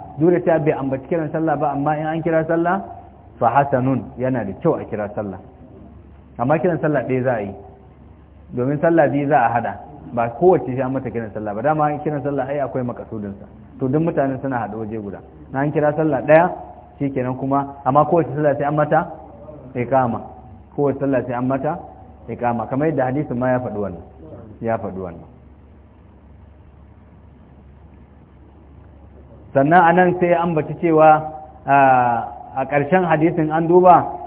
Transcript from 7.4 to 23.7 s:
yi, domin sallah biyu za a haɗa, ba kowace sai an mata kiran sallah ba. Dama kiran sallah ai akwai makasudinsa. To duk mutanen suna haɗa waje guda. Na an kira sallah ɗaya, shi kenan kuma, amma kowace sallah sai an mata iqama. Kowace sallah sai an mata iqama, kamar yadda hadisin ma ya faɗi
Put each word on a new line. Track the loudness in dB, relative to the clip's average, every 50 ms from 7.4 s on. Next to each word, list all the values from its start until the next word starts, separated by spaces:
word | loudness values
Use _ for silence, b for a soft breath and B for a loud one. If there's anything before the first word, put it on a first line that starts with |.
| -4
yi, | -8 -10 -12 -16 -20 -20 -20 -20 -20 -20 -20 -20 -20 -20 -20 -20 -20 -20 -20 -20 -10
domin | -6 -4 -2 -2 0 0
sallah | 2 4 4 4 4 4
biyu | 2 0 0 2
za | 2 4 4
a | 2 0
haɗa, | -2 -2 -4 -8 -10 -14 -18 -20 -18 -16 -8 -4
ba | -4 -2 -2
kowace | -2 2 4 4 4 4 2 -2 -4
sai | -4
an | -4 -4 -4
mata | -4 -6 -6
kiran | -6 -8 -8 -8 -8
sallah | -8 -6 -6 -6
ba. | -2
Dama | 0 0 0 2 0 0 -2 -4
kiran | -4 -4 -4 -4 -4
sallah | -4 -4 -4 -4 -4
ai | -4 -4
akwai | -4 -4 -4 -6 -6
makasudinsa. | -6 -6 -10 -12 -12 -10 -10 -8 -10 -10 -12 -16 -20 -20 -20 -20 -20 -10 -6
To | -4 -2
duk | 0 0
mutanen | 0 0 0 0 -2 -2 -2 -4
suna | -6 -6 -4
haɗa | -4 -4 -6 -8
waje | -8 -8 -8 -8 -8
guda. | -10 -10 -12 -14 -16 -18 -20 -20 -16 -10 -6
Na | -4
an | -2 -2
kira | 0 0 0 0 0
sallah | 0 0 0 0 0 4
ɗaya, | 6 6 6 6 4 0 -6 -12 -16 -18 -20 -20 -20 -10 -6
shi | -6 -4 -4
kenan | -4 -4 -4 -4
kuma, | -4 -4 -2 0 0 -2 -4 -8 -6 -2
amma | 2 4 4 4
kowace | 4 4 2 2 0 -2
sallah | 0 0 0 0
sai | 0 0
an | -2 0
mata | 0 0 2 2 0 0 -2 -6 -16 -18 -20 -20 -20 -20 -18 -18 -18 -18 -10 -8
iqama. | -6 -2 0 2 2 2 0 -2 -6 -8 -12 -18 -20 -20 -20 -20 -20 -20 -10 -4
Kowace | -2 0 0 0 -2
sallah | -2 -2 0 0 -2
sai | -4 -4
an | -4 -2
mata | -2 -2 -2 -2 -4 -6 -6 -10 -16 -20 -20 -20 -20 -20 -18 -14 -12
iqama, | -8 -4 -2 -2 -2 -2 -4 -4
kamar | -4 -2 -2 0
yadda | 0 0 -2
hadisin | -2 -2 -4 -4 -4 -4 -2
ma | 0 0
ya | 0 0
faɗi | -2 -4